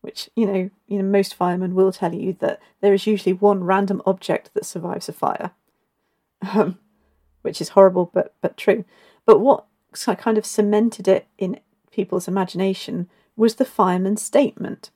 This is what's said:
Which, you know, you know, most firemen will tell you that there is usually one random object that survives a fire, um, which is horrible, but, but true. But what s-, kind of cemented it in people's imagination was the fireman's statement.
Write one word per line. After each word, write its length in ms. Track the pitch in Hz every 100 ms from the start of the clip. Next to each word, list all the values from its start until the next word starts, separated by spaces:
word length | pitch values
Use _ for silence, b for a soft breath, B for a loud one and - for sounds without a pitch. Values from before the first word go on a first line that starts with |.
Which, 300 | - - - -
you 100 | 214
know, 240 | 190 185 _ _
you 120 | 202
know, 60 |
most 300 | 190 196 196
firemen 400 | - 180 180 185
will 160 | 185 190
tell 240 | 180 175
you 200 | 170 190 185
that 200 | - - b b
there 140 | 202
is 120 | 196 214
usually 260 | 208 190
one 320 | 185 202 196
random 360 | 180 190 202 190 -
object 440 | 190 - - -
that 100 | - -
survives 420 | 180 175 185 -
a 40 |
fire, 380 | 170 - - 175 _ _ _ _ _ _ _ _ _
um, 360 | 190 208 185 180 _ _ _ _ _ _
which 180 | - 160
is 100 | 160
horrible, 400 | - 190 185 175
but, 180 | 185 - _
but 160 | - -
true. 280 | - 214 - b b b -
But 140 | 156
what 240 | 240 - - _ _
s-, 140 | - - 185
kind 200 | - 214
of 80 | 214
cemented 600 | - 208 208 233 220 190
it 180 | 190 - _
in 220 | 185 - _ _ _
people's 380 | - 190 180 180
imagination 800 | 190 185 180 190 190 - 170 180 _ _ -
was 200 | 220 226
the 80 |
fireman's 580 | 262 - 185 180 190 214
statement. 680 | - - 285 - - - -